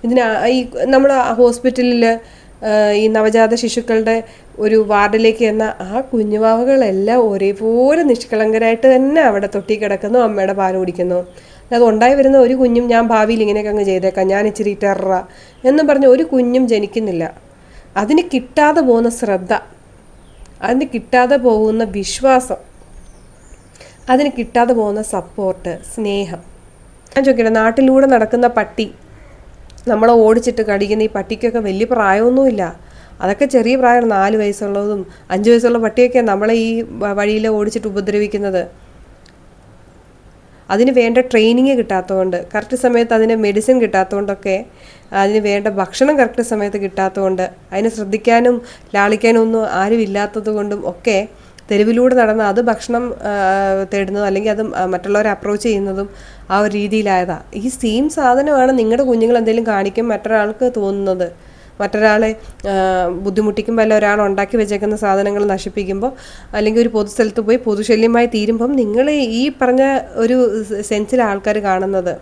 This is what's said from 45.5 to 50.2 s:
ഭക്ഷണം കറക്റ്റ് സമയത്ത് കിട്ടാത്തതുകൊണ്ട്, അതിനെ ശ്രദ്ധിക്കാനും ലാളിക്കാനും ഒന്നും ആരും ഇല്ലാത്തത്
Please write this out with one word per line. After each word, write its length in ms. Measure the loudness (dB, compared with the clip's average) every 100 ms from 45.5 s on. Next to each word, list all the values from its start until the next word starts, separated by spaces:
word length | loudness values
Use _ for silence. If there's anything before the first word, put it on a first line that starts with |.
| -2 -2
ഭക്ഷണം 460 | -4 -6 0 0 2
കറക്റ്റ് 240 | 0 -2
സമയത്ത് 360 | -4 -4 -4 -4
കിട്ടാത്തതുകൊണ്ട്, 680 | -6 -4 -4 -2 -2 -2 -6 -8 -10
അതിനെ 180 | -4 -4
ശ്രദ്ധിക്കാനും 640 | -4 -6 -2 2 2 2 0 -6 -20 -6
ലാളിക്കാനും 480 | -2 0 2 2 2
ഒന്നും 220 | 2 0 -2
ആരും 300 | -2 0 0
ഇല്ലാത്തത് 500 | 0 -2